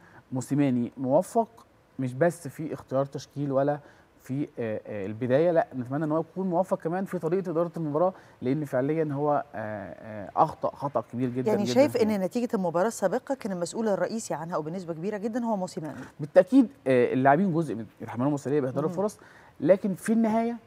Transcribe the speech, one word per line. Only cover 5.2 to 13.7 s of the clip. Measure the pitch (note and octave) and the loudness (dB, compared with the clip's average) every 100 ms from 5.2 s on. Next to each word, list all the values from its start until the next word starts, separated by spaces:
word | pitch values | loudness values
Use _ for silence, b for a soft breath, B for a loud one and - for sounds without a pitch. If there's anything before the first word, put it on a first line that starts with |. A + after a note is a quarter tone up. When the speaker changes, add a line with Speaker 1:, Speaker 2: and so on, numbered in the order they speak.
| B2 C3 F3 | 2 4 4
Speaker 1:
لا، | E3 - C3 | 2 0 -4
نتمنى | A#2+ C#3+ | -6 -4
ان | D#3 | 0
هو | D#3 | -2
يكون | D#3+ F#3 F#3+ | -2 -4 -2
موفق | E3+ F#3+ F#3 | 0 0 -2
كمان | E3 F3+ | -2 -4
في | G3 F3+ | -4 -4
طريقه | D#3+ F#3+ F3+ | -2 -2 -2
اداره | D#3+ E3+ E3+ | -2 -2 -4
المباراه، | D#3 D3 F3+ F#3 B B | -4 0 0 -2 B B
لان | B2 D3+ | -2 -2
فعليا | C#3+ B2+ C#3 D#3+ D3+ | 0 -2 0 0 -2
هو، | C#3 D3 C#3+ - | -2 0 0 -2
آه، | - G#2+ G#2 F#2+ - | -8 -8 -8 -10 -12
آه، | A2 G#2+ F#2 - | -14 -12 -6 2
اخطا | D#3+ - - - | 0 0 -6 -4
خطا | C#3+ B2 - | -4 -4 -4
كبير | A#2 B2+ | -4 -4
جدا، | B2 C3 | -2 0
Speaker 2:
يعني | G3+ | 0
Speaker 1:
جدا | A#2+ | 2
Speaker 2:
شايف | B3 D4 | 4 4
Speaker 1:
في | - | 2
Speaker 2:
ان | A3 G#3 | 0 0
نتيجه | F3+ B3 A#3 | -2 -2 -2
المباراه | A3 F3+ E3 G#3+ | -2 0 0 0
السابقه | - F#3+ B3 - | 0 -2 -2 -4
كان | C4 G#3 | -6 -4
المسؤول | F3+ E3+ | -6 -6